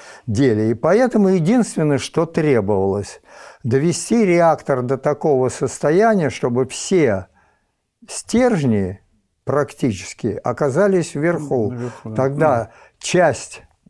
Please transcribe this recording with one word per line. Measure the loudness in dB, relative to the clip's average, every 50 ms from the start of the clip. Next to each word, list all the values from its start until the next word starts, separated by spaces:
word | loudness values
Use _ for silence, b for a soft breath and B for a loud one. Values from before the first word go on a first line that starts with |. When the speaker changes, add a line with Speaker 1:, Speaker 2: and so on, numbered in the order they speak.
| B B B B B
Speaker 1:
деле. | -4 0 2 4 4 4 2 2 0
И | 0
поэтому | 0 0 2 2 2 2 2 2 2 2 2
единственное, | 2 2 2 2 2 2 0 -2 -2 -2 0 0 0 -2
что | -4 -4 -2 -2 -2
требовалось — | 0 -2 0 0 2 2 2 2 0 0 0 0 0 -2 -4 -6 -8 -14 -20 B B B B B B B B -4
довести | -2 0 0 0 0 -2 -2 -2 0 0 2 2
реактор | 4 4 4 4 4 2 2 -2 -2 -2 -2
до | -2 -2 -4
такого | -2 -2 -2 -2 0 0 2 2 2 2 0
состояния, | -2 -4 -6 -6 -4 -2 0 2 2 4 4 4 2 2 0 -2
чтобы | -2 -2 -4 -2 0 0 -2
все | -2 -6 -10 -4 0 2 2 4 2 0 -2 -6 -10 _ _ _ _ _ _ _ _ _ _ _ _ _ _ -20
стержни | -16 -14 -14 -6 -2 0 2 2 2 2 2 2 2 2 0 0 -2 -6 -10 _ _ _ _ _ _ _ _ _
практически | -2 0 0 -2 -2 -4 -4 -2 -2 -2 -4 -10 -14 -12 -8 -6 -6 -6 -4 -4
оказались | -4 -2 -2 -2 0 2 2 2 2 2 0 -2 -4 -4
вверху. | -2 -2 -2 -2 -2 -4 -4 -2 -2 -2 -2
Speaker 2:
Наверху, | -4 -6 -8 -10 -10 -12 -14 -6
да. | -2
Speaker 1:
Тогда | -2 -2 0 0 0 2 2 2
Speaker 2:
Мгм. | 0 -2 B B B B B B _
Speaker 1:
часть | -6 0 2 2 2 2 0 -2 -8 -16 -18 -20 -20 _ _ _ _